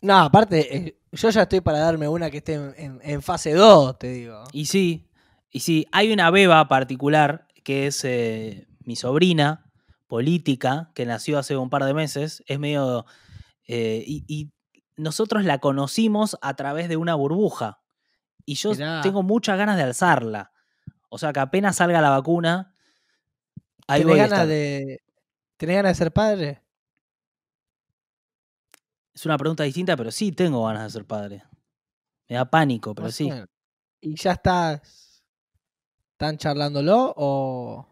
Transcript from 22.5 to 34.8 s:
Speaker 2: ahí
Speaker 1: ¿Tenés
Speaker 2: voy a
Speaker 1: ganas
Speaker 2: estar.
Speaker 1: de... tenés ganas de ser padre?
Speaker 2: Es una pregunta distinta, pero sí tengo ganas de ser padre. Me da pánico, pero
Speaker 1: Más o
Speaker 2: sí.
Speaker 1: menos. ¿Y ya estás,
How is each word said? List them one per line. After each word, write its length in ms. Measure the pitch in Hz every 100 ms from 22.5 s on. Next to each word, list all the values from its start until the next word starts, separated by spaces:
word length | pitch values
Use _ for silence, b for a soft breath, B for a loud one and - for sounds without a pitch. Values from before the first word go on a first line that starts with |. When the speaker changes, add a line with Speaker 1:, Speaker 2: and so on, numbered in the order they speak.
| 175 190 _ _ _ _ _ _ _ _ - _ _ -
Speaker 2:
ahí 140 | 143
Speaker 1:
¿Tenés 120 | 160
Speaker 2:
voy 60 | 160
a 20 |
Speaker 1:
ganas 80 | 208 202
Speaker 2:
estar. 80 | 165
Speaker 1:
de... 520 | 156 147 139 135 131 _ _ _ _ _ _
tenés 200 | 156 185
ganas 160 | 196
de 20 | 170
ser 80 | 165
padre? 480 | 180 214 208 151 139 _ _ _ _ _ _ _ _ _ _ _ _ _ _ _ _ _ _ _ _ _ _ _ _ _
Speaker 2:
Es 100 | - 156
una 100 | 151
pregunta 240 | 139 160
distinta, 320 | 147 135 185 165
pero 140 | 113
sí 220 | - 208
tengo 320 | 160 180 131
ganas 200 | 110 107
de 60 | 110
ser 160 | 107 101
padre. 380 | 107 101 101 _ _ _ _ _ _ _ _ _
Me 80 | 120
da 80 | 123
pánico, 440 | 160 151 120 110
pero 120 | 104 113
Speaker 1:
Más 80 |
o 20 | -
Speaker 2:
sí. 140 | 147
Speaker 1:
menos. 160 | 135 98 _ _ _ _ _
¿Y 160 | - 156
ya 160 | 190
estás, 880 | 180 - 180 170 147